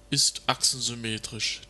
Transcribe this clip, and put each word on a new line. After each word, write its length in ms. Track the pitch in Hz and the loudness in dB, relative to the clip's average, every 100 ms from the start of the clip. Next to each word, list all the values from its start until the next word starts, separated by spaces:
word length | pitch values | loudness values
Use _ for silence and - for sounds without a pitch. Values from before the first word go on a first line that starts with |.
| - | -2
ist 320 | 139 - - - | 2 2 2 0
achsensymmetrisch. 1160 | 127 - 131 120 120 113 110 - 110 - - | 2 2 0 -4 -4 -4 -6 -6 -4 -4 -4